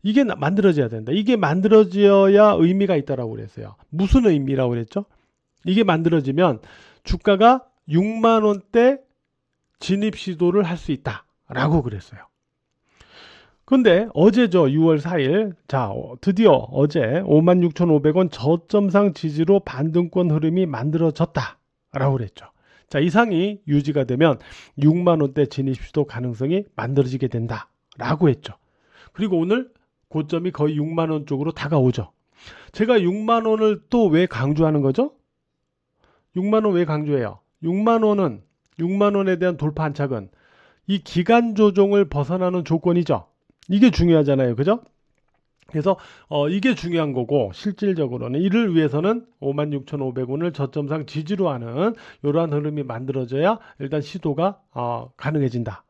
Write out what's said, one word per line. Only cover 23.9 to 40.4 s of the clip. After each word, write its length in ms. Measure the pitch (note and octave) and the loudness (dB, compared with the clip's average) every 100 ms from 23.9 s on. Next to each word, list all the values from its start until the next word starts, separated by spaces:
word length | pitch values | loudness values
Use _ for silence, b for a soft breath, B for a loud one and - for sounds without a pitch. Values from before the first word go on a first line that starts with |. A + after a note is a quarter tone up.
| D3 | -4
되면 340 | C3 B2+ D#3+ B2+ B B B - | -2 2 2 2 B B B 2
육만 420 | D3 E3+ F3 E3 | 2 4 2 2
원대 260 | C#3 C3+ C#3+ | 0 0 -2
진입 340 | - C3+ B2+ | -2 -6 -6
시도 240 | - D3+ | -6 -4
가능성이 600 | C#3 A#2 B2 A2+ C3+ F#3 G#3 | -4 -6 -8 -6 -4 -4 -4
만들어지게 520 | - A#2 C#3 B2+ B2+ C3 | -10 -2 0 0 -2 -4
된다라고 1000 | B2 A2+ A2 - _ _ - - D#3 E3 | -4 -6 -8 -12 _ _ -10 -6 0 0
했죠. 240 | A#2+ - - b b b b b | 0 -8 -20 b b b b b
그리고 260 | - G#3 F3 | -8 -2 -2
오늘 320 | E3+ A#3 B3+ _ _ _ _ | 0 -2 -4 _ _ _ _
고점이 420 | D#3 D3+ E3+ F3+ | -8 -6 -6 -6
거의 240 | - D3+ D3 | -4 -4 -2
육만 320 | D3+ E3 D#3+ | -4 -4 -4
원 160 | D#3 | -6
쪽으로 260 | D3 C#3 D3+ | -6 -6 -6
다가오죠. 600 | - C#3+ D#3 B2+ A#2+ G2+ _ _ B B B B | -8 -4 0 0 0 -8 _ _ B B B B
제가 300 | - A3 A#3 | -4 0 2
육만 440 | F3 G3+ A3 A#3 | 2 -2 -2 0
원을 360 | A3 A3 G#3+ G3+ _ | 0 0 0 0 _
또 160 | A#3+ | 0
왜 220 | G#3 D#3 F3+ | 2 2 0
강조하는 540 | A#2 C3+ D3+ D#3+ D3+ | -2 -2 0 2 2
거죠? 320 | C3+ C3 C#4+ _ _ _ _ _ _ _ _ _ _ _ _ | 0 0 -2 _ _ _ _ _ _ _ _ _ _ _ _
육만 300 | F3 G3+ A3 | -6 -2 0
원 100 | G#3+ | 0
왜 100 | F3 | 0
강조해요? 540 | E3 D3+ D3+ C#3 G#2+ G2 _ _ | -2 -4 -2 -2 -4 -10 _ _
육만 400 | E3 F#3 A3+ A3+ | -4 -2 0 2
원은, 400 | G#3+ G#3 F3 G2+ _ _ _ - | 2 0 -2 -6 _ _ _ -8
육만 380 | E3+ G3 G3+ | -4 0 0
원에 220 | G3+ F#3+ F3+ | 2 0 0
대한 200 | F3+ D#3+ | -2 -2
돌파 280 | D3+ D3+ | -4 -4
안착은 440 | D#3 C#3+ C#3+ A#2 F#2+ b | -6 -4 -6 -6 -10 b